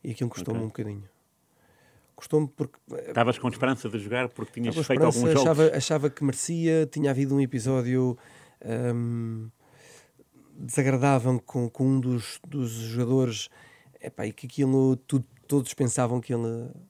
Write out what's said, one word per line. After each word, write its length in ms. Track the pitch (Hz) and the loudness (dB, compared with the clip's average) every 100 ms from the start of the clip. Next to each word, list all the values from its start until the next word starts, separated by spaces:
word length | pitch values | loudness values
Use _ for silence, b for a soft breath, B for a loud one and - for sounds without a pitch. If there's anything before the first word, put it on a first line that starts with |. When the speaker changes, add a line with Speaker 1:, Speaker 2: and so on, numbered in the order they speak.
Speaker 1:
E 100 | 139 | -10
aquilo 180 | 110 123 | -6 -6
custou-me 300 | - - 113 | -6 -6 -6
Speaker 2:
Ok. 40 | |
Speaker 1:
um 40 | 110 | -6
bocadinho. 340 | - 107 101 98 _ _ _ _ b b b b b b | -8 -10 -10 -16 _ _ _ _ b b b b b b
Custou-me 320 | - - 151 147 | -20 0 0 0
porque, 320 | - 135 - - | -6 -8 -8 -14
eh, 160 | - - | -12 -4
Speaker 2:
Estavas 300 | 117 117 120 | 2 2 2
com 100 | 127 | -4
esperança 400 | 107 131 123 113 | 0 0 0 -4
de 100 | 107 | -6
jogar 300 | 101 120 123 | -4 -4 -4
porque 240 | - 113 | -6 -12
tinhas 240 | - 117 160 | -6 -4 -2
Speaker 1:
estava 80 | |
com 20 | 151 | 0
Speaker 2:
feito 140 | 135 | 4
Speaker 1:
esperança, 180 | 160 120 | 4 4
Speaker 2:
alguns 140 | 165 | 4
jogos? 260 | 151 139 151 | 6 6 6
Speaker 1:
achava, 180 | 160 - | 6 4
achava 340 | - 156 143 | 0 0 0
que 120 | - | 0
merecia, 640 | 143 - - 170 165 160 156 | -2 -2 -4 -2 2 2 2
tinha 240 | 151 139 | 0 0
havido 240 | 131 139 | 2 2
um 60 | 139 | 2
episódio, 760 | 135 131 113 135 123 127 127 120 B B B B - 113 123 | 2 0 0 0 2 2 0 -2 B B B B -6 -4 -2
hum, 540 | 120 117 117 113 113 113 _ b b b b b _ _ _ _ - | -2 -2 -4 -6 -8 -12 _ b b b b b _ _ _ _ -16
desagradável 840 | 127 131 135 131 139 135 120 123 | -6 -2 0 2 4 4 2 0
com, 240 | - 131 120 | -2 -4 -4
com 160 | - 131 | 0 2
um 140 | 135 | 2
dos, 380 | 127 123 - - - | 0 -2 -4 -16 -10
dos 240 | 143 120 | -6 -6
jogadores, 800 | 113 113 117 120 131 127 107 - b b b b - | -6 -6 -4 2 2 2 -2 -10 b b b b -16
epá, 260 | 135 - 110 | -14 -8 -8
e 60 | |
que 140 | - 127 | -8 -12
aquilo, 500 | - 135 131 131 131 | -2 2 4 4 2
tu-, 280 | - 139 123 _ _ | 0 -2 -2 _ _
todos 240 | 143 127 | -2 -2
pensavam 460 | - 127 - 123 123 | -2 -2 0 0 -2
que 120 | - | -4
ele 360 | 120 117 117 120 - | -4 -4 -6 -10 -16